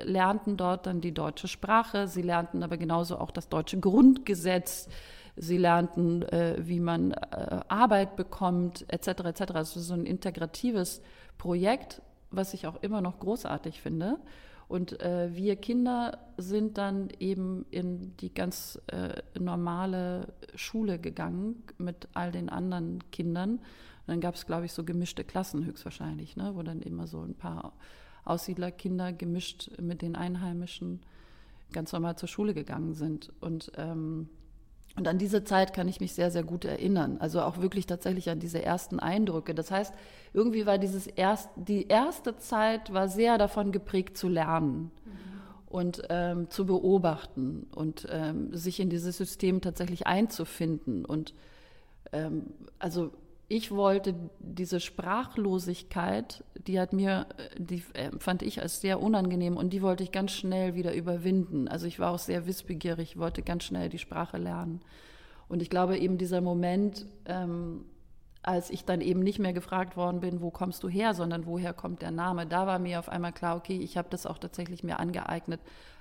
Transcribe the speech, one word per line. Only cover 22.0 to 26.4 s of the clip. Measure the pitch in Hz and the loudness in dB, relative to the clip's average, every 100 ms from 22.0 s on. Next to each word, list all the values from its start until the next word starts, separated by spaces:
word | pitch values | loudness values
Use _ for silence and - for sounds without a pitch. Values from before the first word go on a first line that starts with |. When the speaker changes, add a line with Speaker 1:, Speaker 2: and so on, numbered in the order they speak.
| - | -8
Speaker 1:
all | - 175 | -4 -4
den | 175 170 | -4 -4
anderen | 180 185 180 165 180 - | -2 -2 -2 -4 -6 -8
Kindern. | - 170 175 196 233 - - - - - | -4 -2 0 0 -2 -6 -18 -20 -14 -4
Und | |
dann | 170 | -2
gab's, | 175 - - | 0 -4 -2
glaub | 165 | -2
ich, | 170 | -2
so | - | -4
gemischte | 165 175 175 - | -2 -2 -2 -4
Klassen | - 185 185 147 165 | -4 -4 -2 -2 -4
höchstwahrscheinlich, | - - - 156 156 156 | -6 -12 -8 -8 -6 -8
ne? | - | -6